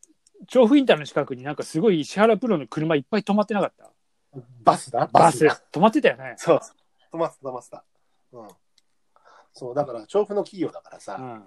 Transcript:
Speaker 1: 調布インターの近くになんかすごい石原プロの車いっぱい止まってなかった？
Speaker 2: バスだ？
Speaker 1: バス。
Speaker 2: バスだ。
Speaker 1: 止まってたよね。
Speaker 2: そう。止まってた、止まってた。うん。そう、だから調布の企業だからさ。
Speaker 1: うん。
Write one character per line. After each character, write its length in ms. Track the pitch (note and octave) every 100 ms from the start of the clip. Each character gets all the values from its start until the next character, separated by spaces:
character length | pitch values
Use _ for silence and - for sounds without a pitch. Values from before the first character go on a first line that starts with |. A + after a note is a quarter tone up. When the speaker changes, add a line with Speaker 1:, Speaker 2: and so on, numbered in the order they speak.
| _ _ _ G#4 G#3+
Speaker 1:
調 200 | B3+ A3
布 100 | D4
イ 60 |
ン 40 | B3
タ 80 |
ー 40 | D#3
の 80 | C#3+
近 180 | -
く 100 | C#3
に 80 | B2
な 100 | C3
ん 40 | D3
か 60 |
す 180 | B2 D#3+
ご 100 | G#3+
い 100 | E3+
石 180 | C3+ G3
原 160 | A3 G#3+
プ 120 | B3
ロ 100 | F3+
の 80 | B2+
車 280 | - D#3
い 60 | D#3
っ 40 | -
ぱ 80 | G#3+
い 40 |
止 100 | -
ま 120 | G#3
っ 20 | G#3
て 80 |
な 60 | G#3
か 60 | D3+
っ 40 | _
た？ 140 | - _ _ _ _ C3+ A#2+ -
Speaker 2:
バ 120 | - C#3+
ス 140 | -
だ？ 180 | A#2+ D3
Speaker 1:
バ 200 | - E3
ス。 120 | C#3+
Speaker 2:
バ 100 | D3+
ス 60 | -
だ。 20 | _
Speaker 1:
止 80 | D3
ま 80 | G#3
っ 20 |
て 100 | C#4+
た 80 | G#3
よ 60 | B2
ね。 160 | C3 A#2
Speaker 2:
そ 180 | -
う。 60 | C#3+ - _ _ _ _
止 40 | D#3+
ま 100 | D#3+
っ 60 |
て 80 | -
た、 80 | C#3
止 40 |
ま 60 | B2
っ 60 |
て 60 | -
た。 140 | A#2 _ _ _ _ _
う 100 | B2
ん。 60 | A2 - _ _ _ _ _ _ _ - _
そ 200 | - B2
う、 20 |
だ 100 | C3 C#3
か 60 |
ら 140 | A#2 A2
調 180 | G3+
布 100 | G#3
の 100 | G3+
企 160 | - G3
業 100 | C#3+
だ 120 | -
か 80 | -
ら 100 | -
さ。 160 | - -
Speaker 1:
う 40 |
ん。 220 | C3 A2+